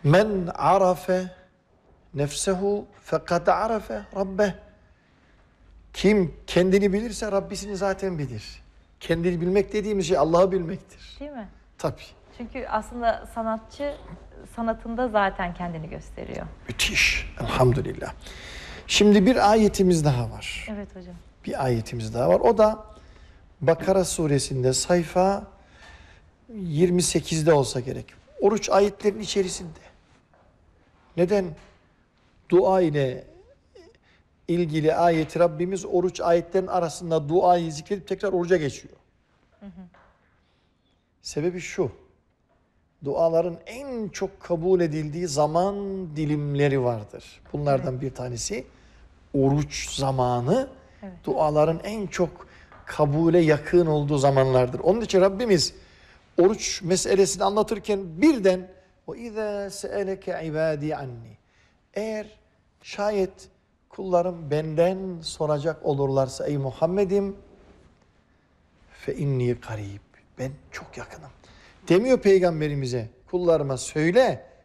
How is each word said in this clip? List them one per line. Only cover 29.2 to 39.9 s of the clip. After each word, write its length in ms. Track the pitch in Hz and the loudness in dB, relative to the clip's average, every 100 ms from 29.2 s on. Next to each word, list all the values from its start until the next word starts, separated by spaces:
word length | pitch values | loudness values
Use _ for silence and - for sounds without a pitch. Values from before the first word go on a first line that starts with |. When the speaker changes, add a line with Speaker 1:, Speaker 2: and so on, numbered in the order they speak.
Speaker 1:
içerisinde. 580 | 196 202 185 165 175 156 - _ _ _ _ _ _ _ _ _ _ _ _ - | -4 -2 -2 -4 -12 -16 -20 _ _ _ _ _ _ _ _ _ _ _ _ -2
Neden 280 | 180 202 180 151 - _ _ _ _ _ _ _ _ | 2 2 -2 -8 -20 _ _ _ _ _ _ _ _
dua 320 | 175 190 190 | 4 6 4
ile 440 | 175 147 135 123 - - 440 554 _ - 349 _ _ _ _ _ - | 4 2 -2 -4 -14 -20 -20 _ _ -20 -20 _ _ _ _ _ -4
ilgili 460 | 175 170 156 151 | -2 0 0 2
ayeti 440 | - 170 165 156 160 | 4 4 4 0 2
Rabbimiz 460 | 175 156 180 190 | 2 2 -4 -4
oruç 360 | 196 180 180 175 | -2 0 0 -2
ayetlerin 460 | 170 170 170 190 185 | 2 2 2 -2 0
arasında 640 | 185 170 - 175 160 143 | -2 -2 -6 -2 -2 2
duayı 440 | 170 180 180 165 | 2 4 4 2
zikredip 360 | 147 160 202 - | -8 -8 -8 -6
tekrar 240 | 190 208 | -4 -2
oruca 240 | 185 175 180 | -2 2 0
geçiyor? 380 | 147 - - - _ _ _ _ _ _ | 0 -6 -18 -20 _ _ _ _ _ _
Speaker 2:
Hı 60 | 202 | -20
hı. 40 | 175 180 | -18 -20